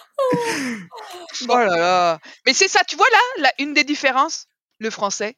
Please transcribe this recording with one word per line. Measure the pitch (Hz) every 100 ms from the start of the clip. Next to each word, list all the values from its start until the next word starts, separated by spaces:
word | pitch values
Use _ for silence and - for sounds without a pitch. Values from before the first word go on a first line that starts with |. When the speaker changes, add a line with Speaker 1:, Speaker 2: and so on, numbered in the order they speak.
| - -
Speaker 1:
Oh. | 523 494 466 311 254 220 170 - - 359 330 - 247
Speaker 2:
Oh | 247
là | 208 170
là. | 170 180 175 160 - - 247
Mais |
c'est | 269 381
ça, | 392 359
tu | 302
vois | 466
là, | 427 494 480
là, | 269 -
une | 285
des | 294
différences, | 277 294 269 262 311 - - _ _ -
le | 220
français, | - 202 - 214